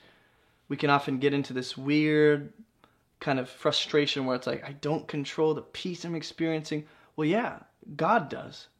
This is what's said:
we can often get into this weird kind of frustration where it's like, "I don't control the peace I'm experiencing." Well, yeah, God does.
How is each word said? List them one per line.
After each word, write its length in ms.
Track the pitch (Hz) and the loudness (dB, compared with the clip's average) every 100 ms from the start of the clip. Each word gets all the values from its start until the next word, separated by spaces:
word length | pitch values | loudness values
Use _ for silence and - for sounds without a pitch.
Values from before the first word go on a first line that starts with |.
| - _ _ _ _ _ - | -20 _ _ _ _ _ -8
we 80 | 139 | -2
can 120 | 147 | 4
often 300 | 143 147 131 | 4 2 0
get 140 | 139 | 2
into 180 | 143 139 | 2 -2
this 260 | 127 127 - | -4 -6 -6
weird 760 | 135 151 151 151 151 147 147 - - _ _ _ _ - | 0 2 4 6 6 4 0 -14 -20 _ _ _ _ -8
kind 180 | - 135 | -4 -2
of 120 | 123 | -4
frustration 760 | - 156 147 - 151 143 143 131 | -2 0 2 2 2 2 0 -2
where 100 | 123 | -2
it's 120 | - | -2
like, 160 | 139 | -6
"I 80 | - | -6
don't 360 | 143 147 156 151 | -6 -2 -2 -4
control 460 | 151 139 - 156 | -6 -4 0 2
the 80 | 147 | 2
peace 440 | - - 185 170 170 | -4 -8 -8 -6 -6
I'm 100 | 165 | -6
experiencing." 720 | 147 - 165 160 151 151 151 - _ - | -6 -4 -2 -2 -2 -6 -6 -14 _ -2
Well, 120 | 156 | 0
yeah, 360 | 202 220 - - _ - 143 | 2 0 -6 -16 _ -12 -2
God 320 | 160 226 139 | 2 2 0
does. 380 | - - - - | -6 -12 -16 -20